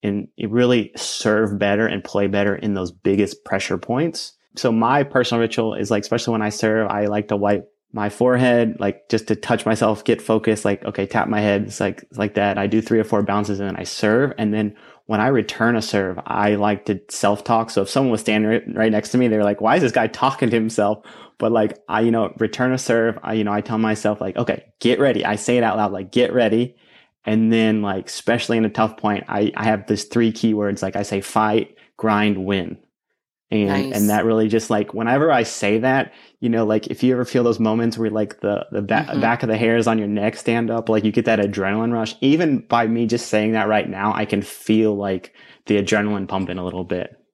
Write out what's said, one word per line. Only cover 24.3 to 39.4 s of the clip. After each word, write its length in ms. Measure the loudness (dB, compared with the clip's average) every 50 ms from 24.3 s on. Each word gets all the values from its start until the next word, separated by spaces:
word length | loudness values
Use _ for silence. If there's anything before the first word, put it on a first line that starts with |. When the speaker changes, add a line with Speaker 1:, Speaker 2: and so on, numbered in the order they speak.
| -4
Speaker 1:
"Okay, 280 | -4 -2 -2 -4 -6 -6 _ _ _
get 200 | 0 2 2 4
ready." 240 | 4 2 2 2 0
I 100 | -2 -2
say 240 | -2 0 0 2 2
it 60 | 2
out 120 | 2 2
loud, 160 | 0 0 -2 -2
like, 200 | -6 -10 -4 0
"Get 200 | 0 0 2 2
ready." 440 | 2 2 2 2 2 0 -2 -6 _ _ _ _ -20 _ _ _ _ _
And 280 | -2 0 2 2 4 4
then, 300 | 4 4 2 2 0 -2
like, 240 | -4 -4 -6 -6
especially 520 | -10 -12 -8 -2 -2 -2 -2 0 0 0 0
in 60 | 0
a 60 | 0
tough 260 | 2 0 0 0 0
point, 280 | -2 -2 -2 -2 -2 -4 -6
I, 220 | -2 -2 -2 -2 -2
I 80 | -2 -2
have 220 | 0 -2 -2 0
this 180 | -2 -2 -2 -2
three 280 | -2 0 2 2 2 0
keywords. 500 | 0 0 0 0 2 0 -2 -2 -4 -6
Like, 120 | -6 -4
I 60 | -6 -6
say 180 | -4 -4 -6
fight, 560 | -6 -2 0 0 2 2 4 2 2 0 -2 _ -20 _ _
grind, 480 | -4 0 2 2 4 2 2 0 0 -2
win. 340 | -2 -2 -2 -2 -6 -10 -14 _ _ _ _ _ _ _ _ _ _ _ _ _ _ -2
And, 160 | 0 0 2 0 -2 -2 -2
Speaker 2:
Nice. 100 | -2 0
Speaker 1:
and 80 | 0 2
that 160 | 2 2 2
really 240 | 2 2 2 2 2
just, 220 | 2 0 0 0
like, 240 | -2 -2 -2 -4 -4
whenever 360 | -6 -2 0 2 2 2 4
I 120 | 2 2 0
say 340 | -2 -4 -4 -2 0 0 2
that, 340 | 2 2 2 0 0 -2 -8 -20 -20 -20 _ _
you 80 | -2 0
know, 160 | 0 0 2
like, 220 | 2 0 0 -2
if 160 | -4 -6 0 2
you 100 | 2 2
ever 140 | 2 -2
feel 180 | 0 0 0 2
those 160 | 2 2 2
moments 380 | 0 0 2 2 0 -2 -2 -2
where, 100 | -4 -2
like, 320 | -2 -2 -4 -4 -6 _
the, 260 | -4 -2 -2 -2 -4 -6 -6
the 80 | -8
ba- 260 | -2 0 0 0 0 0
Speaker 2:
Mm-hmm. 100 | -2 0
Speaker 1:
back 220 | 0 0 0 0